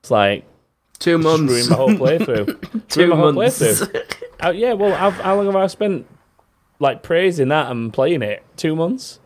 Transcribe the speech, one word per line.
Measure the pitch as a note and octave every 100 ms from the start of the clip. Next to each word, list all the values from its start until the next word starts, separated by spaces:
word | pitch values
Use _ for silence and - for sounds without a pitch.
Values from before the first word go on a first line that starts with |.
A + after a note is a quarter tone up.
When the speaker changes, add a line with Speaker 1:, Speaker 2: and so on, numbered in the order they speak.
Speaker 1:
It's | -
like, | A2 G2+ G2+ - _ _ _ _ -
Speaker 2:
Two | F3 E3+
Speaker 1:
it's | D#3+
just | D#3+
Speaker 2:
months. | C#3+
Speaker 1:
ruined | A#2+ A#2+
my | -
whole | C3+
playthrough. | G#3 C3 D#3+ F#3 A2+ G2+ - - A3+ -
Speaker 2:
<laughs> |
Two | -
Speaker 1:
Ruined | F3
my | D#3+
whole | D3+
Speaker 2:
months. | C#3+ A#3 -
Speaker 1:
playthrough. | A#2 G#2 G2 - - - - -
Uh, | E3
yeah, | F3+ A#3+
well, | G#3+ G3+ D#3+
I've, | G3 F3+
how | F#3 G3+
long | G3
have | F#3+
I | F#3+
spent, | - G#3 E3+ - _ _ _ _ _ _ _
like, | C#3 A#2+
praising | - E3+ F#3 E3+ C3
that | D3+ B2+
and | A#2+ A2+
playing | A#2+ C#3+ E3
it? | G#2 G#2 _ -
Two | D#3+ D#3+
months? | E3+ C4 - -